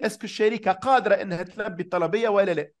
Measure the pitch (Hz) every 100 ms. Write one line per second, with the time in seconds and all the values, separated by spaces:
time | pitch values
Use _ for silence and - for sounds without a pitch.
0 | 220 - 220 - 214 233 190 190 254 262
1 | 202 196 196 170 180 - 190 175 175 180
2 | 175 208 226 202 196 160 151 _